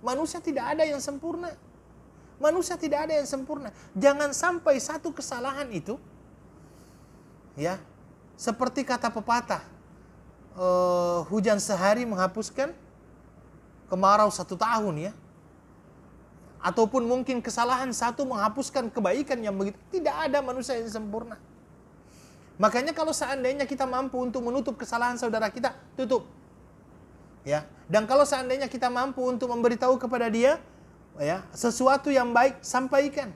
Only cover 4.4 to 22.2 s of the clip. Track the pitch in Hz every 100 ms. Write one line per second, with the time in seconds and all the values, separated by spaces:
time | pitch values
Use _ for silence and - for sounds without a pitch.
4.4 | 339 349 320 269 - 311 330 285 - 247
5.4 | 254 269 269 196 - 254 - - - -
6.4 | - - - - - - - - - -
7.4 | - - 156 190 - - - - - -
8.4 | - 226 254 285 262 247 262 226 202 240
9.4 | 240 175 - - - - - - - -
10.4 | - 180 185 180 180 180 175 175 151 208
11.4 | 202 208 196 190 190 220 240 196 185 202
12.4 | 220 - 285 330 - - - - - -
13.4 | - - - - - 185 190 208 214 -
14.4 | 180 180 220 226 208 151 180 220 - -
15.4 | - - - - - - - - - -
16.4 | - - 175 185 220 262 233 247 262 247
17.4 | 240 233 240 254 262 226 233 233 277 233
18.4 | 208 214 269 277 233 240 196 226 285 254
19.4 | 214 196 196 208 - 381 302 269 302 285
20.4 | 262 254 254 247 226 220 214 214 226 220
21.4 | - - - - - - - -